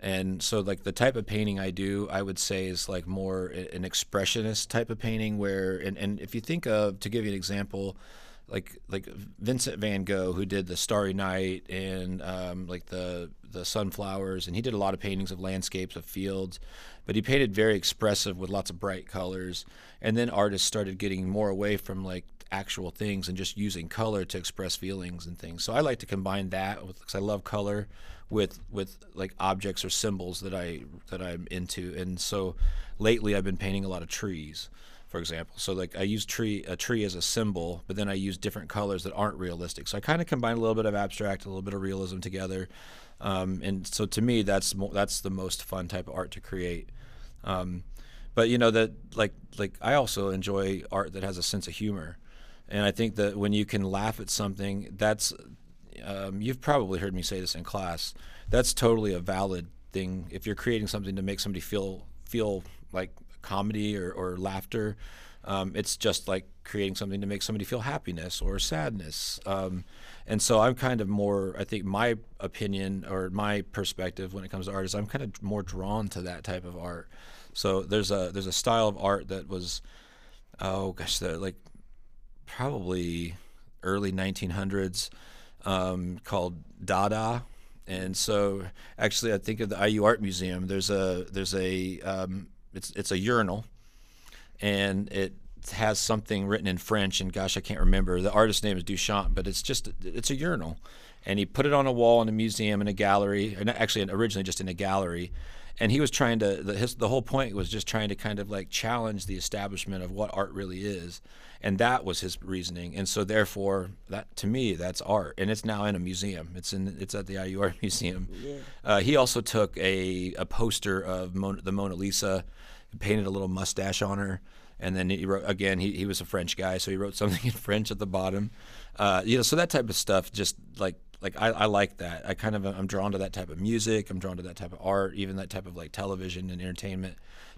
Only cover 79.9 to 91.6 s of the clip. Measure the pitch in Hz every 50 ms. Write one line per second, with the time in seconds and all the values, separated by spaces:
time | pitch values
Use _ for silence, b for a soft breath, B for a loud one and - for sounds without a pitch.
79.9 | b b b b b b b b b b b b - - - 95 95 95 95 95
80.9 | 90 - 82 - - - - 87 80 85 95 95 90 - - - - - - -
81.9 | - - - - - - - - - - - - - - 123 139 143 110 92 90
82.9 | 92 90 87 85 85 85 85 82 87 b b b b b b b - - - 92
83.9 | 98 101 101 95 95 95 95 95 92 - 101 90 85 98 98 98 98 98 95 92
84.9 | 98 - - - B B B B B B B B B B - 98 95 92 92 92
85.9 | 92 92 87 90 90 85 - - 104 95 90 90 87 78 - - - - 92 92
86.9 | 98 92 101 104 107 110 110 113 120 117 b b b b b b b b - -
87.9 | 92 92 95 92 92 - - 110 107 101 101 101 98 98 92 95 B B B B
88.9 | B - 110 104 - - 117 113 104 98 - - 110 107 113 98 101 92 101 107
89.9 | 107 107 101 107 120 107 107 98 90 87 92 92 90 92 92 92 98 95 92 101
90.9 | 101 95 95 92 90 90 90 - 95 95 95 92 95 95